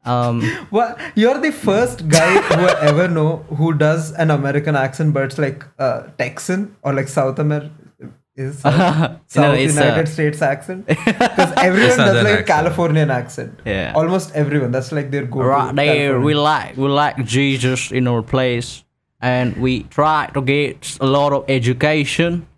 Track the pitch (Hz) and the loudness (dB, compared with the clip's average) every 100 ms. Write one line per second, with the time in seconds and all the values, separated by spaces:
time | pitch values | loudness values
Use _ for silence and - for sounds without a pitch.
0 | 123 123 120 120 113 - - 202 233 - | -2 0 0 0 -2 -6 -4 -2 -2 -4
1 | - - 226 277 311 294 214 202 247 - | -6 2 2 2 -2 -2 0 0 0 -2
2 | 160 151 170 190 - 160 180 - 151 147 | 2 4 6 4 4 2 4 4 2 2
3 | 180 165 156 160 - 147 160 151 151 160 | 2 2 0 -2 -8 -2 0 2 2 2
4 | 156 - 160 147 139 139 147 143 131 - | -4 -2 0 2 0 -2 0 0 0 0
5 | 156 147 135 147 139 151 - - 131 120 | 0 0 -2 -2 -4 -4 -16 -4 -2 -2
6 | - - 123 151 - 185 202 - 139 139 | -8 -6 -6 -6 -4 -4 -4 -8 -4 -2
7 | 135 - 135 135 151 151 147 - - _ | -2 -2 -2 0 -2 -2 -6 -18 -20 _
8 | 120 - _ - 135 147 143 147 180 156 | -20 -20 _ -12 -10 -4 0 2 2 2
9 | 165 - _ 160 147 127 139 151 147 113 | -2 -4 _ 2 2 4 2 2 2 2
10 | 151 - 151 151 147 135 - 185 - 165 | -2 0 -2 0 -2 -2 -8 -12 -2 0
11 | - 208 240 - 262 - 185 185 - - | 0 0 0 2 0 2 2 4 4 6
12 | - 117 - 208 - 156 170 165 170 151 | 4 4 4 2 2 2 2 0 0 2
13 | 143 127 123 - 120 - 113 95 71 156 | 2 -2 -6 -12 -14 -12 -6 -4 -2 0
14 | 165 185 180 151 143 147 127 131 120 151 | 0 -2 -4 -2 0 0 0 -4 -4 -6
15 | 135 139 127 131 127 139 - 143 147 151 | -4 -6 -6 -2 0 0 0 0 2 2
16 | 143 127 143 147 147 151 92 127 139 143 | 2 2 2 2 2 0 -4 -4 0 2
17 | 147 143 113 123 139 135 127 127 - 127 | 0 -2 -2 0 0 0 -2 -2 -4 -2
18 | 123 117 110 131 127 120 120 - _ _ | 0 -2 -2 -2 0 -2 -6 -14 _ _
19 | _ _ 123 127 123 - 127 127 - - | _ _ -2 0 -2 -2 -2 -2 -4 -2
20 | 151 156 - 143 131 143 147 - - - | 0 0 -2 -4 0 0 -2 -6 -14 -4
21 | 135 139 143 139 - 131 117 123 151 156 | 0 2 2 0 -2 -2 0 0 0 0
22 | 143 - 170 175 165 | -2 -2 -2 -2 -10